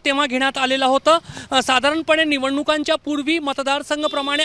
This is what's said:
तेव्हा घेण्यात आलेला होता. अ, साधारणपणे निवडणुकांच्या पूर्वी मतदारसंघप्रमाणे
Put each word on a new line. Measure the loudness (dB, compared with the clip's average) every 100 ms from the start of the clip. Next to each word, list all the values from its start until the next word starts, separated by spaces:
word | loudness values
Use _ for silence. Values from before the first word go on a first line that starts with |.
तेव्हा | 0 0 0
घेण्यात | 0 -2 0
आलेला | -2 0 2
होता. | 2 4 2 0 -14 -2
अ, | 0
साधारणपणे | 2 2 2 0 0 2
निवडणुकांच्या | 2 0 0 -2 0 -2 0 -2
पूर्वी | -2 -4 -2 -2
मतदारसंघप्रमाणे | -2 -4 -2 -2 -2 -2 -2 -2 -2 -2